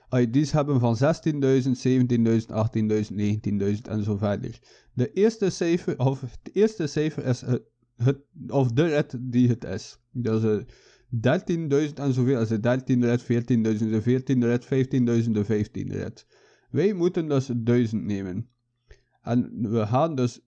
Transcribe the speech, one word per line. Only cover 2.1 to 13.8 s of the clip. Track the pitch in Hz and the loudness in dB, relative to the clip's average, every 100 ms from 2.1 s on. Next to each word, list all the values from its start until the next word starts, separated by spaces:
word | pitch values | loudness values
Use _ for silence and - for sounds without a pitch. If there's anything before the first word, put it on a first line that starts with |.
| 120 113 113 113 | 2 2 2 0
achttienduizend, | 110 110 117 107 107 104 101 | -2 -2 0 0 0 -2 -2
negentienduizend | 104 107 104 101 98 104 - | -2 -2 -2 -2 0 -2 -4
en | 107 | -4
zo | 104 101 | -2 -2
verder. | 101 101 90 - _ _ _ | -2 -2 -6 -12 _ _ _
De | - 127 | -4 -2
eerste | - 214 220 190 | 2 2 2 -2
cijfer, | - 170 170 - - | -2 0 0 -2 -2
of | 135 135 | 0 -2
het | 123 - - | -6 -14 -6
eerste | 185 220 - 151 | 2 2 2 -4
cijfer | 156 156 151 | -2 -2 -2
is | 127 123 | -2 -2
het, | - 123 - _ _ - | -2 -4 -4 _ _ -2
het, | 120 139 _ - - | 0 0 _ -18 -4
of | 139 127 | 0 0
de | 117 170 | 2 2
red | 147 151 123 | 2 -2 -6
die | 127 120 123 | -2 2 4
het | 113 | 2
is. | - 92 - - _ | -4 -10 -10 -20 _
Dus, | 123 117 110 | -6 -2 0
eh, | 110 104 - - _ _ _ 117 | 2 0 -4 -16 _ _ _ -2
dertienduizend | 120 170 - 170 160 139 151 147 | 2 0 0 -4 0 0 0 -2
en | 139 | -2
zoveel | 127 123 135 | 0 2 2
is | 110 | 0
het | 110 | 0
dertien | 120 131 131 127 | 2 0 2 2
red, | 120 120 | 2 2
veertienduizend | - 120 113 117 110 107 | 0 -2 2 2 2 0